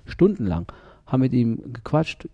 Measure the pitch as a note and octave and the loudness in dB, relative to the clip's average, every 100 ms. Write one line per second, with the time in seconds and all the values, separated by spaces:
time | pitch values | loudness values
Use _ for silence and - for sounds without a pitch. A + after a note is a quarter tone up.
0 | - - F#3+ G3+ G2+ E2+ E2+ - - - | -12 2 2 4 -2 -2 -4 -14 -20 -20
1 | - C3 C3 B2+ A#2 A2+ - A#2 - D3+ | -2 0 2 2 2 -2 -8 -14 -2 0
2 | D#3+ - - | 0 -6 -16